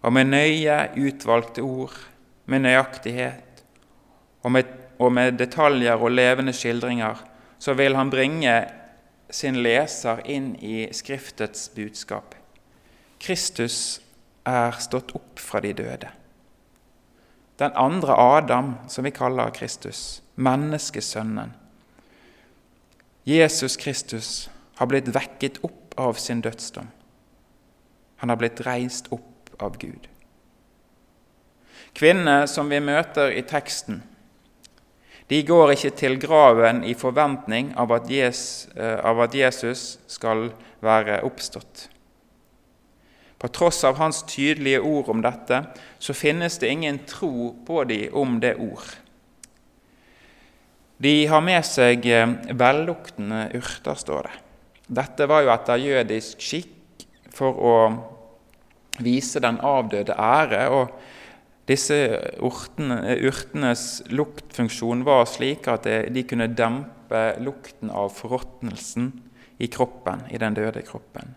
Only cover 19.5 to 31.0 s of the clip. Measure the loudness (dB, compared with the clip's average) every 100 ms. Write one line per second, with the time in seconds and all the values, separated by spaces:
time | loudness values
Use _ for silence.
19.5 | -4 -12 -10 -12 -12 -14 -16 _ -2 0
20.5 | 0 -2 -4 -6 -8 -8 -6 -6 -8 -10
21.5 | -18 _ _ _ _ _ _ _ _ _
22.5 | _ _ _ _ _ _ _ 0 4 6
23.5 | 4 -4 -6 -6 -8 -8 -10 -10 -10 -12
24.5 | -18 _ -4 2 2 2 -4 -4 -6 -6
25.5 | -6 -10 -12 _ -4 -2 -2 -4 -4 -4
26.5 | -8 -14 -14 -18 _ _ _ _ _ _
27.5 | _ _ _ _ _ _ _ -4 0 -2
28.5 | -4 -6 -4 -4 -8 -10 -12 -12 _ -20
29.5 | -10 -10 -10 -16 -16 -20 _ _ _ _
30.5 | _ _ _ _ _